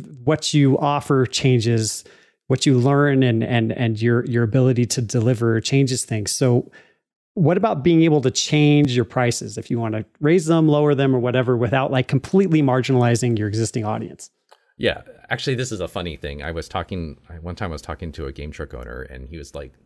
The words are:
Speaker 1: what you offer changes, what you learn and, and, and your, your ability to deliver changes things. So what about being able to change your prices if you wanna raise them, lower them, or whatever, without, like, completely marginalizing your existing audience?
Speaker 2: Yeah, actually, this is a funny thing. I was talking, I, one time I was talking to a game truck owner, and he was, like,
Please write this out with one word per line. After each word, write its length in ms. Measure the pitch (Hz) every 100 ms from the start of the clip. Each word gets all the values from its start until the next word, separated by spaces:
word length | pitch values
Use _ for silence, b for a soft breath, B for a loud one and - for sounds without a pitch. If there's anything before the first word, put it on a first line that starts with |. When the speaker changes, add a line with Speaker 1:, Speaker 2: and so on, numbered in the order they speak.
| - 139
Speaker 1:
what 300 | 120 151 -
you 240 | 151 139 131
offer 460 | 143 143 - 139 123
changes, 760 | - 135 123 113 113 110 - - b b b -
what 180 | 131 147
you 120 | 127
learn 420 | 131 139 143 135
and, 200 | 127 113
and, 280 | 113 120 113
and 280 | 117 117 107
your, 240 | 120 120 123
your 180 | 120
ability 420 | 113 131 127 120 120
to 140 | -
deliver 600 | 113 123 113 117 117 113
changes 440 | - 139 135 127 -
things. 260 | 110 101
So 400 | - 131 120 - b b b b _ _ -
what 220 | 151 180
about 260 | 220 165
being 200 | 151 165
able 180 | 165 151
to 100 | 127
change 640 | - - 151 147 147 143 123
your 100 | 113
prices 520 | - 123 - 104 104
if 120 | -
you 100 | 120
wanna 240 | 113 110 - -
raise 260 | 147 180 156
them, 200 | 165 160
lower 280 | 147 147 139
them, 200 | 139 127
or 40 |
whatever, 360 | 120 123 123 120
without, 360 | 117 135 131
like, 160 | 131 127
completely 540 | 135 - 190 190 156
marginalizing 760 | 139 127 123 131 120 117 123 113
your 100 | 104
existing 380 | 107 113 120 107
audience? 440 | 110 117 - - _ _ b b b
Speaker 2:
Yeah, 240 | 113 - - - -
actually, 260 | - - 123
this 160 | 127
is 80 | 101
a 80 | 85
funny 280 | 98 87 73
thing. 260 | 73 71
I 100 | 73
was 160 | 82 78
talking, 500 | 95 85 95 80 - _
I, 60 | 85
one 160 | 85 85
time 140 | 98
I 40 |
was 80 | 78
talking 300 | - 78 82
to 120 | 76 69
a 40 |
game 200 | 69 76
truck 220 | - 71
owner, 280 | 64 60 62
and 240 | 65 65 65
he 80 | 82
was, 160 | 67 73
like, 180 | 65 _